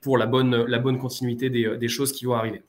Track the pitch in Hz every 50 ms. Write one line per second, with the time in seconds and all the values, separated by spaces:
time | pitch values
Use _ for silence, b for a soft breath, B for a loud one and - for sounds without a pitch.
0 | - 135 135 120 110 117 120 131 131 127 123 117 117 120 123 117 127 135 131 127
1 | 131 127 123 - 131 123 117 120 131 131 131 120 113 110 110 113 117 117 117 -
2 | 139 131 - - 123 123 123 113 113 110 101 95 -